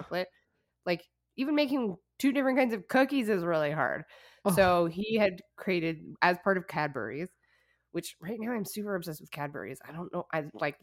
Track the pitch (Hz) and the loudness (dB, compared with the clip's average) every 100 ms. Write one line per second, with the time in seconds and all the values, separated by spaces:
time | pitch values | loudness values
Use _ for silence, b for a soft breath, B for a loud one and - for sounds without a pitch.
0 | 147 175 180 _ _ _ _ _ - 175 | -4 -6 -6 _ _ _ _ _ -2 -2
1 | - _ _ - 269 294 285 269 220 170 | -4 _ _ -6 0 2 2 2 -2 -4
2 | _ - 277 269 262 262 254 220 - 254 | _ 0 2 4 2 4 2 0 0 2
3 | 269 277 214 196 170 160 147 151 123 69 | 4 2 2 0 2 0 0 0 0 -2
4 | - B B B 202 180 185 175 170 175 | -8 B B B 2 6 6 6 2 0
5 | 214 220 202 180 - - - 175 160 160 | 0 2 2 0 -12 -8 -2 0 0 -4
6 | 165 - 175 180 196 185 175 160 156 131 | -10 2 2 4 2 0 0 -4 -2 -4
7 | 104 135 185 - _ _ _ _ _ 170 | -6 -6 -8 -12 _ _ _ _ _ -8
8 | - - 165 220 226 240 196 208 208 190 | -8 -12 -10 -6 -4 -4 -4 -6 -4 -4
9 | 170 151 160 151 143 147 98 131 - 156 | -6 -10 -12 -10 -8 -8 -10 -12 -12 -12
10 | 175 175 - 160 147 - 147 - | -8 -8 -4 -6 -6 -6 -6 -6